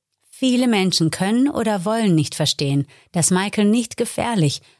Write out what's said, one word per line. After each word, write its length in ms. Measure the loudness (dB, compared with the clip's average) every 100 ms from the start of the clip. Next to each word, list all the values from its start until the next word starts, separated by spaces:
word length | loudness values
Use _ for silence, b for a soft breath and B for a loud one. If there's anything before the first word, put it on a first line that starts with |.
| _ _ _
Viele 380 | -4 0 2 2
Menschen 420 | 2 2 2 0
können 400 | 0 0 2 0
oder 340 | 0 -2 -2
wollen 300 | -2 0 2
nicht 200 | 2 0
verstehen, 520 | -2 -2 -2 -2 -2 -2 b b
dass 180 | -2 0
Michael 360 | 0 0 0 2
nicht 320 | 2 -2 -6
gefährlich, 640 | -6 -4 -2 0 0 -2 b b